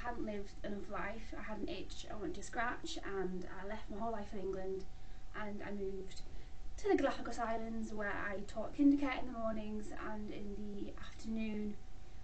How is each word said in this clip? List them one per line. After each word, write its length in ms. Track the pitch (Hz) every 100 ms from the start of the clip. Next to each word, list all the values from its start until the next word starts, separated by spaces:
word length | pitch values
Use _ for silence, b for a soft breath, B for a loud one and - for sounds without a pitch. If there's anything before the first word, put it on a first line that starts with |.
hadn't 240 | 240 240 220
lived 260 | 208 202 -
enough 260 | 214 202 -
life, 400 | 190 190 220 220 214
I 40 |
had 160 | 208 208
an 100 | 202
itch 380 | 196 - - -
I 40 |
wanted 200 | 208 190
to 80 | 208
scratch, 560 | - 247 233 302 330 302 214 196
and 280 | 180 185 180 190
I 60 | 196
left 220 | 220 -
my 80 | 208
whole 140 | 226
life 200 | 220 202
in 80 | 214
England 440 | 190 190 190 190 - B B B B -
and 220 | 208 208 -
I 40 |
moved 500 | 202 190 190 185 - - B B B B - 403
the 60 | 302
Galapagos 420 | 269 - - 233
Islands, 540 | 226 226 226 226 220
where 200 | 214 202
I 280 | 180 196 196 208
taught 300 | 220 - -
kindercare 420 | 285 277 277 254
in 120 | 247
the 60 | 233
mornings, 480 | 220 220 214 214 202 - 208
and 180 | 214 214
in 240 | - 202 202 208
the 180 | 202 202 -
afternoon 720 | - - 220 220 220 208 208 202 B B B B